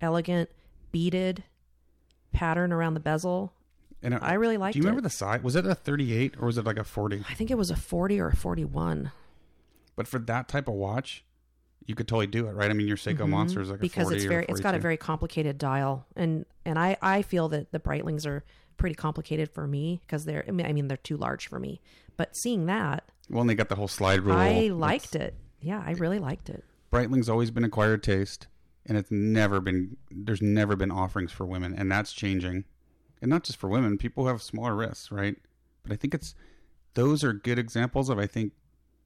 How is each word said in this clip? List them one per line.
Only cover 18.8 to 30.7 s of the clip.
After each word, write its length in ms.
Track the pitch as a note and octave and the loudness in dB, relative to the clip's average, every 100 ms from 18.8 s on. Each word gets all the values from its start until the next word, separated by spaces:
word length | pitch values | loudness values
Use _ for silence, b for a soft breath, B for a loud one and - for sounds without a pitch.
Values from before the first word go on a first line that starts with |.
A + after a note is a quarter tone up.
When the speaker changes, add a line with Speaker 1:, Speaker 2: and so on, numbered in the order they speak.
| F3+ D3+ | -4 -2
Speaker 1:
complicated 540 | D#3 D#3 - D#3 D3+ | -4 -4 -4 -4 -4
for 140 | - C#3+ | -4 -4
me 360 | C#3+ D#3 F3 - | -4 -2 -4 -4
'cause 180 | D3+ D#3 | -6 -4
they're, 200 | D3 - | -6 -4
I 40 | |
mean, 160 | F#3 E3+ | -2 0
I 60 | |
mean, 140 | D3+ C#3 | -2 -2
they're 100 | C3+ | -6
too 200 | - D3 | -6 -4
large 300 | B1 C3+ - | -4 -6 -8
for 120 | - | -10
me. 220 | - E3+ b b b - | -10 -12 b b b -6
But 180 | - - | -6 -4
seeing 300 | A#3+ A3 E3 | -4 -2 0
that, 420 | G#3+ E3 C#3+ - _ - | 0 -2 -4 -8 _ -6
Speaker 2:
Well, 120 | A2+ | 0
and 80 | A#2+ | 2
they 60 | A2 | 2
got 140 | G#2+ | 2
the 60 | G2+ | 0
whole 120 | G2+ | -2
slide 340 | - F#2+ F#2+ | 2 4 6
rule. 140 | G2 F#2 | 6 6
Speaker 1:
I 120 | F#2+ | 6
Speaker 2:
It's 240 | A3 A3 | 6 4
Speaker 1:
liked 420 | E3+ D#3 C4 - D#3 | 2 0 0 -2 -4
it. 180 | - - - - | -4 -8 -18 -10
Yeah, 220 | D3+ G#3 | -6 -6
I 80 | - | -4
really 260 | F3 E3 G3+ | -2 0 0
liked 300 | C#3 D#3 - | -2 -6 -8
it. 140 | - - _ - | -12 -14 _ 0
Speaker 2:
Breitling's 380 | A#2+ B2 C3 A#2 | 2 4 4 4
always 200 | A2+ A2+ | 2 2
been 140 | A#2 | 2
acquired 400 | A#2 A2 G#2+ G#2+ | 0 4 4 4
taste, 420 | G#2+ F#2+ G2+ - - - _ _ - | 4 2 0 -6 -18 -20 _ _ -2
and 100 | G#2 | -2
it's 120 | F#2+ | 0
never 480 | G#2 G#2+ A2 G#2 G2 | 2 4 6 4 4
been, 380 | F#2 F#2 F#2 C3 - | 2 0 0 -6 -14
there's 300 | F#2 G#2 G2+ | -10 -4 0
never 340 | G#2 G#2+ G#2 | 4 4 4